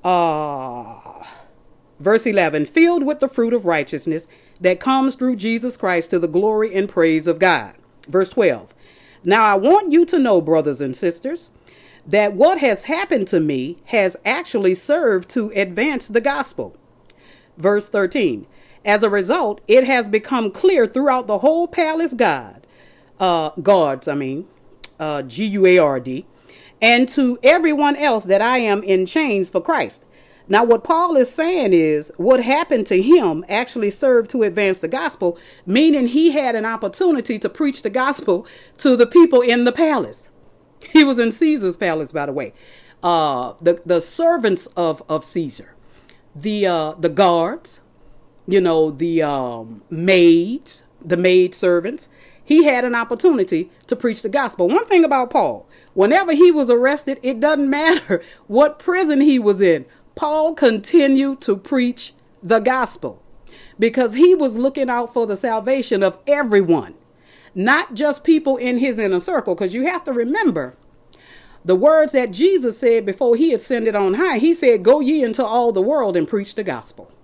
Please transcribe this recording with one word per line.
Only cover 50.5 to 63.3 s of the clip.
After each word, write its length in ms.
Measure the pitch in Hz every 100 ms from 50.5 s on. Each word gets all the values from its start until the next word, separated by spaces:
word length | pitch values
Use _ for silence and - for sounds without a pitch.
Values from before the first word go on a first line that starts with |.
| 262 - - _ _
the 140 | 165 175
maid 380 | 185 185 180
servants, 560 | - 185 175 180 294 - _ - _
he 200 | - 311
had 200 | 302 247
an 100 | 247
opportunity 760 | 240 233 233 359 269 185 165 180 _ -
to 100 | 247
preach 240 | - 190
the 80 | 214
gospel. 400 | 277 254 - 180
One 160 | 320
thing 220 | 453 381 320
about 240 | 277 247
Paul, 360 | 294 170 104 - _ _
whenever 400 | - 202 330 370
he 160 | 294 359
was 180 | 302 247
arrested, 500 | 240 254 285 - 269
it 180 | 254 233
doesn't 300 | 294 302 277
<laughs> 100 | 285
matter 400 | 320 339 - 170 - - _
what 320 | 214 302 302
prison 440 | - 359 339 285
he 160 | 294 262
was 240 | 208 190
in, 240 | 196 156 131 _ _
Paul 400 | - 302 311 311
continued 840 | 311 269 214 - 339 277 269 277 269
to 160 | - 196
preach 580 | - 269 247 247 - _ _ _
the 200 | 175 226
gospel 600 | 208 262 233 - 131 - _